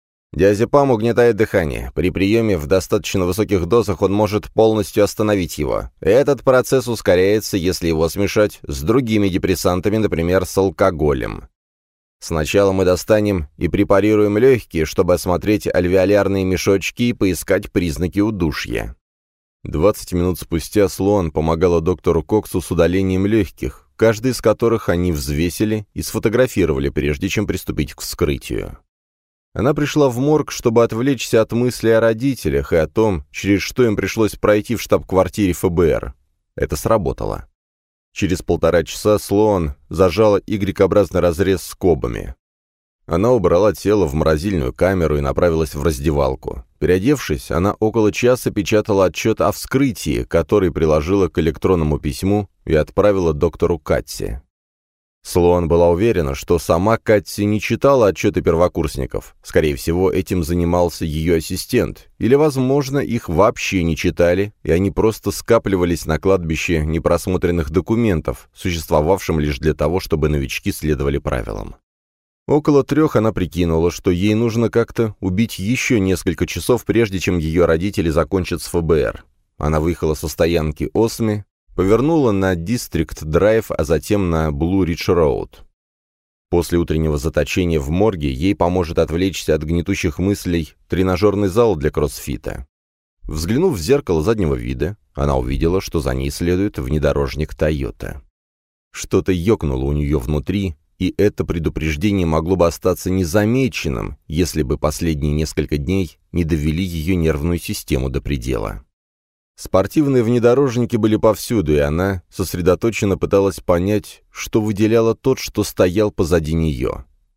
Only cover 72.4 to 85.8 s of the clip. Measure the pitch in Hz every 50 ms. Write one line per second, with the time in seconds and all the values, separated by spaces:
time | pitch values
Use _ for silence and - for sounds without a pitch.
72.4 | _ - 139 151 151 156 147 139 135 - 139 147 156 151 - 123 107 110 82 -
73.4 | 92 76 - 87 87 85 82 80 82 87 - - - 98 90 87 95 107 107 110
74.4 | 117 117 107 117 117 107 - 117 117 - - - 117 107 101 - - 95 90 95
75.4 | 117 110 - - 92 104 127 - - - 127 110 92 95 92 85 - 92 82 -
76.4 | 87 78 - 87 80 - 123 113 - - 98 110 117 101 95 90 - - 92 87
77.4 | 78 78 78 87 85 78 82 80 87 104 - - 80 82 76 80 78 - - 92
78.4 | 87 - 87 78 - - - 87 82 78 85 76 65 55 - - - _ _ _
79.4 | _ _ _ - - 76 78 78 78 85 85 - - 78 78 - - 76 - -
80.4 | 85 82 85 82 76 78 76 - - - - - 110 113 - - 113 110 104 107
81.4 | 101 _ _ _ _ _ - - 90 95 107 113 127 151 170 160 139 117 101 95
82.4 | 95 95 92 82 82 90 120 120 - - - 76 82 - - - 76 78 76 82
83.4 | 92 107 110 113 - - - - 82 76 85 76 - - 107 101 95 87 82 80
84.4 | 80 78 73 71 82 85 95 98 92 80 85 78 - - 92 85 80 71 62 50
85.4 | 50 - _ - - - _ _